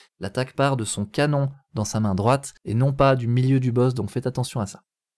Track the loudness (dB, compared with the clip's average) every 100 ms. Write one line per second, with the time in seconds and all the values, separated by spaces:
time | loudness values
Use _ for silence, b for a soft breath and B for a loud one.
0 | B -12 -6 -4 -4 0 0 0 -2 -6
1 | -4 0 0 0 -2 -6 _ -6 -4 -2
2 | 0 2 2 2 -2 -14 -4 0 0 4
3 | 4 4 2 2 4 2 2 2 2 0
4 | -4 -4 -4 -4 -4 -4 -6 -8 _ _
5 | _